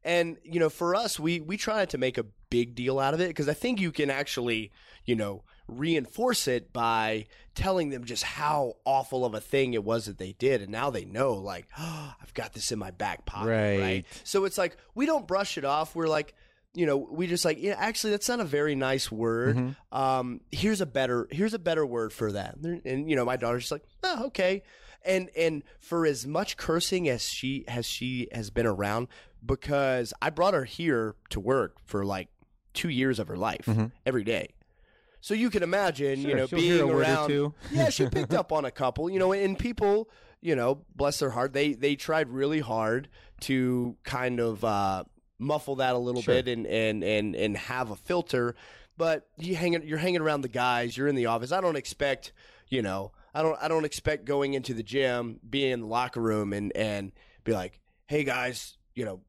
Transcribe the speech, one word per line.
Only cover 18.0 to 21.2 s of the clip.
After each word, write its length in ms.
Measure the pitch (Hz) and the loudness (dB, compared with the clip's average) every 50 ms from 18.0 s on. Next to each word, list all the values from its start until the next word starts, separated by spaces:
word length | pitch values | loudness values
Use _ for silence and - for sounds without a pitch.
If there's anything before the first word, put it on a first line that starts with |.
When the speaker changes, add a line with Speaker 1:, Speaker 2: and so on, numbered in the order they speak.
| - 220 | 0 0
Speaker 1:
that's 180 | 208 202 - - | 0 0 0 -2
not 100 | 247 240 | 0 0
a 60 | 214 | -2
very 300 | 156 135 147 147 151 147 | 0 0 0 2 2 0
nice 360 | 135 135 131 135 135 - - | 0 0 0 0 0 -2 -4
word. 460 | 113 107 113 113 113 117 120 131 113 123 | -4 0 0 0 2 2 2 2 2 2
Speaker 2:
Mm-hmm. 400 | 123 127 135 - - _ - 131 | 2 -2 -4 -10 -16 _ -4 0
Speaker 1:
Um, 420 | 135 131 131 131 127 123 120 - - - | 2 2 2 2 0 -2 -6 -10 -10 -10
here's 280 | - - - 208 220 190 | -6 0 2 2 2 2
a 60 | 190 | -2
better, 420 | 147 120 135 131 123 123 120 | -2 0 0 2 2 2 0